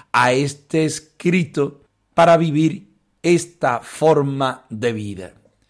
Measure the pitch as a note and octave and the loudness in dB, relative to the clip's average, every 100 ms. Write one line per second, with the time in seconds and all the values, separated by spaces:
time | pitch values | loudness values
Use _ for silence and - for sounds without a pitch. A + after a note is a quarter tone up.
0 | _ A#2+ B2 C3 C#3 - _ D#3+ D#3 - | _ 0 2 2 -2 -6 _ -2 -2 -4
1 | - - F3 F3+ - D3 C#3 - _ _ | -14 -6 -2 0 -2 -4 -6 -8 _ _
2 | _ - F3 E3+ E3 D3 D#3+ - - _ | _ 2 4 4 2 0 0 -2 -12 _
3 | _ _ E3 E3+ - _ C3+ A#2 - - | _ _ 0 0 -2 _ -4 -4 -8 0
4 | D#3 D3 C#3 C#3 C3 B2+ - A2 A#2+ A2 | 2 2 0 -2 -4 -6 -12 -6 -4 -4
5 | G#2 F#2+ F2+ - _ _ _ | -8 -12 -16 -20 _ _ _